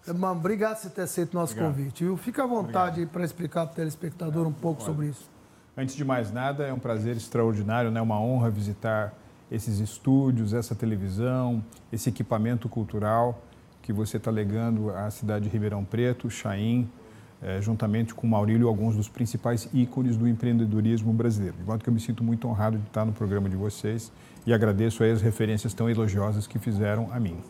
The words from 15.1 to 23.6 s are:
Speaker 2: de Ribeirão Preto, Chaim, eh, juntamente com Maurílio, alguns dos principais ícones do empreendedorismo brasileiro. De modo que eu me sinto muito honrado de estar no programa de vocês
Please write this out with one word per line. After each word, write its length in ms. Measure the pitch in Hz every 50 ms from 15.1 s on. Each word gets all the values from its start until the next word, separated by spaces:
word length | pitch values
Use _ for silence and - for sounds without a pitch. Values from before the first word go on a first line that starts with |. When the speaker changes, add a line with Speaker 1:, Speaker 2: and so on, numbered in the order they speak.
| - - - 110 107 104 104
Speaker 2:
de 40 | 104
Ribeirão 360 | 87 110 104 107 104 101 98
Preto, 440 | 95 - 110 120 123 123 - - 120
Chaim, 640 | - - - 107 98 98 104 113 117 123 120 107 - - - - - - - - - -
eh, 200 | - 95 92 95
juntamente 520 | 101 110 113 104 - 104 104 113 117 113 -
com 140 | - -
Maurílio, 400 | 113 113 104 104 107 113 113 120
alguns 300 | 117 110 98 107 113 110
dos 100 | 104 107
principais 600 | - - - 120 110 - 117 - 120 120 110 - - -
ícones 440 | 131 123 120 - 135 127 123 117
do 100 | 110 117
empreendedorismo 840 | 120 117 110 - 120 117 117 117 110 104 110 107 113 117 113 107 117 110
brasileiro. 420 | 113 113 120 110 104 98 90 82
De 80 | 87 87
modo 180 | 101 113 110
que 80 | - -
eu 40 | 117
me 80 | 110
sinto 240 | - - 113 113 117
muito 200 | 113 117 113 -
honrado 320 | 120 120 101 107 110 110
de 80 | 107 104
estar 180 | 107 - 107 110
no 80 | 113 107
programa 360 | - 110 95 98 101 98 98
de 60 | 95
vocês 560 | 95